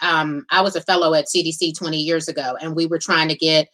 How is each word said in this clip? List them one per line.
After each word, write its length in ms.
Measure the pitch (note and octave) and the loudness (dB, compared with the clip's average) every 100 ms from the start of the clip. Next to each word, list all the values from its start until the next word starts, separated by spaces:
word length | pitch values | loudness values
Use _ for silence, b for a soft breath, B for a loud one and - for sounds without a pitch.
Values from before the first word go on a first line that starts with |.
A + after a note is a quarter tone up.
um, 440 | F3 D#3+ D3+ C#3+ C3+ | 0 0 0 -4 -2
I 120 | F#3 | 0
was 140 | G3 E3+ | 2 0
a 60 | |
fellow 320 | F3+ F3+ E3 | 0 2 4
at 160 | D#3 D3 | 2 2
C 140 | F3+ | 0
D 80 | D#3+ | 0
C 200 | D#3+ E3 | -2 -4
twenty 260 | D#3 E3 D#3 | -4 -4 -4
years 300 | D3+ E3 D#3+ | 0 -2 -2
ago, 300 | D3+ C3 B2+ | -6 -4 -6
and 160 | D#3+ D#3+ | -6 -2
we 120 | E3 | 0
were 120 | E3 | -2
trying 300 | - E3 D#3 | 0 0 2
to 60 | D3 | 0
get 340 | D#3+ D#3 D3+ | 4 4 2